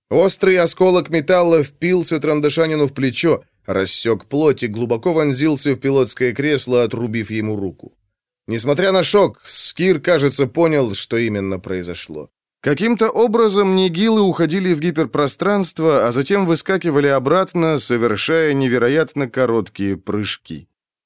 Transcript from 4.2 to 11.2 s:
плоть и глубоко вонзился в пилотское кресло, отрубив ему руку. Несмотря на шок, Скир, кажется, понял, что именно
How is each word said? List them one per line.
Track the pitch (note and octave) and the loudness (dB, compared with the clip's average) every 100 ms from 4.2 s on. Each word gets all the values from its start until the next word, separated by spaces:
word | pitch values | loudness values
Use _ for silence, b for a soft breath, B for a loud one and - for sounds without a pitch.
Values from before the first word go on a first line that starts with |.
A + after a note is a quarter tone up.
| - | -2
плоть | C#3+ D#3 C3 | 0 0 0
и | A#2+ | -4
глубоко | A2+ A#2 A#2 F3 | -6 -4 -2 0
вонзился | D#3+ D3+ B2+ D#3 C#3 D3 | 0 0 0 0 0 -2
в | B2 | -2
пилотское | C3+ C#3 B2 - B2+ | 0 0 0 0 -2
кресло, | A2+ D3 C#3 B2 B2 | 0 -2 -2 0 0
отрубив | A2+ A2 A#2 A2+ G2+ | 0 -2 -4 -4 -6
ему | A2 G#2+ G#2 | -4 -4 -4
руку. | G2 - - _ _ _ _ _ - | -6 -10 -18 _ _ _ _ _ -8
Несмотря | A2+ B2 C#3+ F#3+ | -4 -2 0 2
на | F#3+ | 2
шок, | D3+ G#3 F3 - | 2 2 2 0
Скир, | - - - - F#3 E3 | -10 -8 -8 -2 0 2
кажется, | F3+ E3 C#3 C#3 C3 | 2 2 2 0 -2
понял, | D#3+ E3 D3+ A#2+ | 2 2 2 0
что | G2 - | -4 -4
именно | A#2 | -2